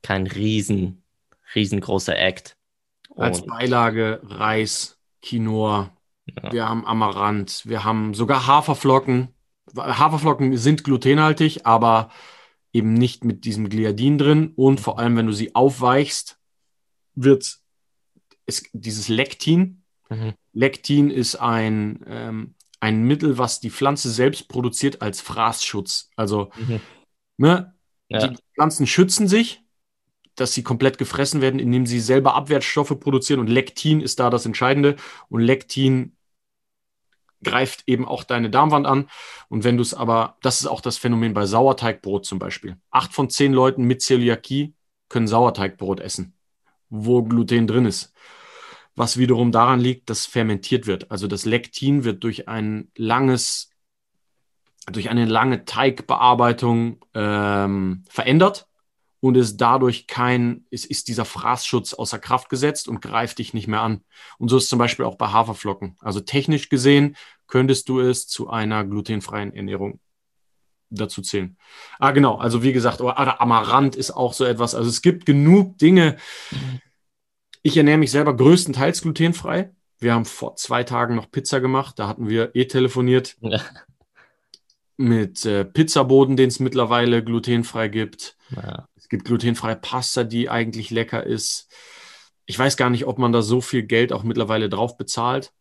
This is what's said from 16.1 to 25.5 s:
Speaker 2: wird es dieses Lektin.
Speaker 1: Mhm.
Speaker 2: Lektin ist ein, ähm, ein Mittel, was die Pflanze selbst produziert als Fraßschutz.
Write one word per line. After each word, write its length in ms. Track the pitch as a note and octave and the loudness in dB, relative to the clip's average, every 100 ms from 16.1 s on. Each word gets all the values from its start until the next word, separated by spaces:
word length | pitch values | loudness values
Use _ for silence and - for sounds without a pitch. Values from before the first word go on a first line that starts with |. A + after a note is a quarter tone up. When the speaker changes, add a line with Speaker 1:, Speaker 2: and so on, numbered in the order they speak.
| - - _ _ _ _ _ _ _ _ - | -6 -10 _ _ _ _ _ _ _ _ 0
Speaker 2:
wird 440 | B2+ C3+ - - _ _ _ _ _ _ _ _ - | 4 4 2 -14 _ _ _ _ _ _ _ _ -10
es 180 | - - | -10 -10
dieses 340 | G#2+ A2 G#2+ G2+ | -12 -10 -8 -2
Lektin. 760 | A2+ C#3 - - E3+ F#3 - _ _ _ | -2 -2 -4 0 2 2 -4 _ _ _
Speaker 1:
Mhm. 240 | A2 A2 G#2 _ | -8 -8 -10 _
Speaker 2:
Lektin 560 | A2 C3+ - - C#3+ C#3+ | 0 0 0 0 2 4
ist 260 | C#3 A#2 - | 2 -4 -2
ein, 680 | A#2+ A2+ A2 G#2+ G#2 - - | -2 0 0 -2 -4 -8 -14
ähm, 480 | A#2 A#2 A2 A#2 _ _ _ | -12 -10 -10 -12 _ _ _
ein 240 | A2 A2 | -2 2
Mittel, 340 | A#2 D3 D3+ B2 | 2 2 0 0
was 220 | A#2+ - | -2 -4
die 120 | A2+ | -10
Pflanze 400 | - C#3 C#3+ B2+ | -2 0 0 -4
selbst 360 | A2+ C3 - - | 2 0 0 -8
produziert 520 | B2+ B2 - C#3 - | -6 -4 -2 -4 -4
als 200 | A2 G2 | -8 -8
Fraßschutz. 880 | - A2+ A2+ | -10 -2 -2